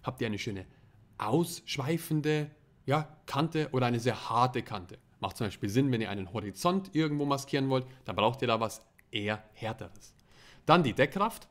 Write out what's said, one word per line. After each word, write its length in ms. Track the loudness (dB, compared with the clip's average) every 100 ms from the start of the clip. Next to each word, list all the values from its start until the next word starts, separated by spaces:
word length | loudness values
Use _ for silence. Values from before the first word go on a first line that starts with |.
habt 180 | -8 -4
ihr 80 | -2
eine 100 | -2
schöne 280 | -4 -8 -12 -20 -20 -20 -20 -6
ausschweifende, 1300 | 0 2 0 -6 -8 -6 -2 -4 0 -2 0 0 -2 -10 _ _ -2
ja, 300 | 0 -2 -14 -6
Kante 440 | -2 0 0 0
oder 140 | 2 2
eine 160 | 2
sehr 280 | 0 -2 0
harte 320 | 2 4 2
Kante. 360 | -6 -10 -12 -18 _ _
Macht 160 | -8 -2
zum 100 | -4
Beispiel 220 | -2 0
Sinn, 240 | 2 2
wenn 80 | 2
ihr 80 | -2
einen 240 | -4 -6
Horizont 600 | -6 -8 -2 0 0 -2
irgendwo 300 | -2 0 0
maskieren 460 | 0 -2 0 0 2
wollt, 160 | 0 -2 -14
dann 140 | -6 2
braucht 240 | 2 4
ihr 80 | 2
da 100 | 2
was 260 | 0 -4 _ _ _
eher 300 | -6 -4 -4 -8
Härteres. 600 | -10 -8 -8 -12 -16 -20 -20 _ -20 -20 -8 4
Dann 180 | 6
die 80 | 6
Deckkraft. 560 | 4 2 2 -2 -2 -18